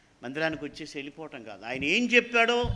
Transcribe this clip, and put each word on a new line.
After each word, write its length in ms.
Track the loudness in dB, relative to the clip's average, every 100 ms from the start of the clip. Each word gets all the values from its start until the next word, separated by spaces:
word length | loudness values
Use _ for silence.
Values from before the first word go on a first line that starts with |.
| _ _
మందిరానికి 420 | -8 -2 -2 -2 -8
వచ్చేసి 320 | -10 -12 -10
వెళ్ళిపోవటం 460 | -10 -12 -12 -12
కాదు. 220 | -14 -12 -8
ఆయన 180 | -2
ఏం 220 | 2 2 4
చెప్పాడో 580 | 4 4 4 4 4 0